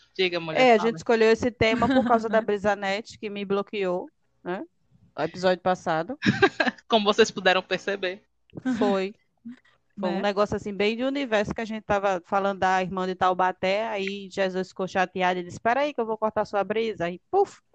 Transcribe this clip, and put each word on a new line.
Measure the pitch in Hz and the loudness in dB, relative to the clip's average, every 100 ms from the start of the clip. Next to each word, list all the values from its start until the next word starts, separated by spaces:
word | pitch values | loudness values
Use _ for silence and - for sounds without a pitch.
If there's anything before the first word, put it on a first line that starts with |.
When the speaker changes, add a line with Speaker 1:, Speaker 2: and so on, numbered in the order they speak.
| _ - | _ -2
Speaker 1:
Diga, | 180 170 | 0 0
mulher, | 165 156 | -2 4
Speaker 2:
É, | 254 | 6
a | 214 | 6
Speaker 1:
fala. | 226 | 4
Speaker 2:
gente | 165 | -2
escolheu | - 226 220 | 0 4 4
esse | 220 247 | 4 0
tema | - 220 240 240 | 0 0 2 2
por | 262 240 | 2 4
causa | 233 220 | 2 2
da | 220 | 0
Speaker 3:
<laughs> | |
Speaker 2:
Brisanete, | 208 208 202 202 196 196 - - | 0 0 0 0 -2 -4 -6 -12
que | 214 | -10
me | 202 | -8
bloqueou, | 196 202 202 208 185 180 285 _ _ _ | -2 -2 -2 -4 -2 -2 -6 _ _ _
né? | 180 190 330 _ _ _ _ - | -8 -8 -10 _ _ _ _ -6
O | |
episódio | 156 185 185 180 | -6 0 0 2
passado. | 185 180 185 160 175 285 | 0 -2 -2 -2 -4 -2
Speaker 1:
<laughs> | - 784 - - 254 - - | 0 2 2 2 -4 -4 0
Como | 220 | 2
vocês | 202 208 220 | 4 4 2
puderam | 214 185 185 | 2 2 2
perceber. | - 180 - 196 185 202 _ _ _ - 262 226 | 0 -4 -4 -4 -4 -6 _ _ _ -10 -4 0
Speaker 2:
Foi. | 202 196 196 - _ _ 233 254 _ _ _ - | 2 0 -2 -8 _ _ -20 -20 _ _ _ -8
Foi | 185 | -4
um | 190 | -2
Speaker 3:
Né? | |
Speaker 2:
negócio | 202 196 208 208 | -2 0 0 -2
assim, | 208 | -6
bem | 196 208 | -2 0
de | 226 | 0
universo | 262 277 262 214 208 | -2 -4 0 0 0
que | - | -4
a | |
gente | 220 220 | -8 -6
tava | - 202 196 185 - | -2 0 0 -2 -2
falando | 196 196 190 | 0 0 0
da | 185 185 | 0 2
irmã | 185 185 185 | 0 -2 -4
de | |
Taubaté, | 180 185 185 185 - 185 196 226 | 0 0 2 0 0 -2 -2 -2
aí | 208 190 202 190 | -4 -6 -8 -8
Jesus | 196 190 185 180 | -2 -2 -2 -6
ficou | - 185 | -6 -4
chateado | 190 185 190 180 185 | -2 -2 0 0 0
e | |
disse, | 175 156 | -4 -4
"Espera | 233 247 | 0 2
aí | 294 | 0
que | 269 | -2
eu | |
vou | 226 220 | -4 -2
cortar | 220 214 | -2 -2
sua | 208 202 | -2 -2
brisa." | 190 214 226 175 170 | -2 -2 -2 -4 -6
Aí, | 180 _ | -6 _
puf, | 381 392 - _ | 0 0 -2 _